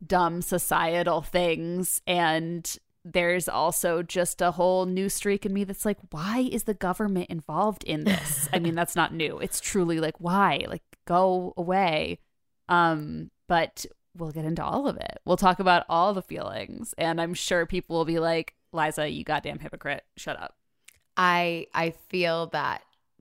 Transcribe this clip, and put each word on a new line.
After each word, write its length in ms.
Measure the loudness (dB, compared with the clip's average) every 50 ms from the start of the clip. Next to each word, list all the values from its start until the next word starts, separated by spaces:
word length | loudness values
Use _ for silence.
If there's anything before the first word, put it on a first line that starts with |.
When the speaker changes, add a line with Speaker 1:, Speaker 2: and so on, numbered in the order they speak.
| -4
Speaker 1:
dumb 360 | 0 2 4 4 2 2 -2
societal 800 | -2 0 0 0 0 2 2 2 2 2 2 2 2 2 0 0
things. 800 | -2 0 0 2 2 2 0 0 -2 -4 -4 -4 -2 -2 -4 -4 -2
And 720 | 0 2 2 4 2 2 0 -2 -4 -6 -6 -6 -8 -10 -10 _ _ _ _ _
there's 420 | -2 0 2 2 4 2 2 0
also 560 | -2 0 0 0 0 0 0 0 2 2 0 -2
just 380 | -2 0 0 0 0 0 2
a 100 | 2 2
whole 340 | 4 4 4 4 4 4 2
new 220 | 0 0 0 0
streak 380 | 0 -2 -2 0 0 0 0 0
in 80 | -2 -2
me 100 | -2 -2
that's 220 | -2 -4 -2 -2
like, 120 | -2 -2 -2 -6 -12
"Why 280 | -10 -6 -4 -2 0 0 0 0
is 140 | -2 -2 -2
the 80 | -2 -2
government 560 | -2 -2 -2 0 0 0 0 0 -2 -2 -2
involved 560 | -6 -8 -6 -4 -2 0 0 0 0 -2 -4
in 180 | -4 -4 0 2
this?" 460 | 2 0 0 0 -4 -4 -4 -2 0
I 80 | 0 0
mean, 160 | 0 0 0
that's 220 | 0 -2 0 2
not 160 | 2 2 2 0
new. 240 | -2 -2 -2 -2 -4
It's 220 | -6 -6 -6 -6
truly 400 | -6 0 2 2 2 2 2 0
like, 180 | 0 -2 -4 -4
"Why? 460 | -2 0 2 4 4 4 4 0 -2
Like, 160 | -6 -8 -10 -12 _ -20 _ _
go 480 | 2 4 4 6 6 4 2 0 -4 -6
away." 640 | -4 -2 0 2 2 4 2 2 0 -2 -2 -6 -8 _ _ _ _ _ _ _ _ _
Um, 640 | 2 4 4 4 4 2 0 -4 -6 -8 -8 -10 -12 -16 _ _
but 380 | 2 2 2 2 0 -4 -10 -14 -14 -16 _ _ _ _
we'll 140 | -10 -10 -8
get 120 | -6 -4 -4
into 180 | -4 -4 -2 -2
all 200 | -2 -2 0 -2 -2
of 80 | -4
it. 220 | -4 -8 -10 -12 -10 0
We'll 140 | 0 2
talk 220 | 4 6 4 4 4
about 240 | 4 4 4 4 4
all 260 | 2 2 4 4 2 2
the 80 | -2
feelings. 720 | -6 -8 -10 -8 -8 -8 -8 -8 -10 -10 -12 -12 -12 -12 -6
And 240 | -4 -2 -2 0 -2
I'm 120 | -2 -4 -4
sure 320 | -6 -2 0 0 0 0
people 300 | 0 -2 -4 -4 -2 -2
will 80 | 0 0
be 160 | 0 0 0
like, 360 | 0 0 0 0 -2 -6 -12 _ _ _ -4
"Liza, 340 | -2 -2 0 0 -2 -4 -4
you 140 | -4 -8 -4
goddamn 360 | -4 -4 -4 -4 -6 -10 -10
hypocrite. 440 | -12 -14 -14 -10 -6 -6 -6 -6 -8 _ _
Shut 200 | -14 -10 -10 -10
up." 200 | -10 -10 -14 -16 _ _ _ _ _ _ -20 _ _ _ _ _
Speaker 2:
I, 520 | 2 4 4 4 4 2 0 -2 -4 -8 -6 -2
I 180 | -2 -2 -2
feel 560 | -4 -6 -10 -4 -2 0 2 2 0 0 -2
that 360 | -4 -4 -2 -2 -2 -4 -6 -10 _ _ _ _ _ _ _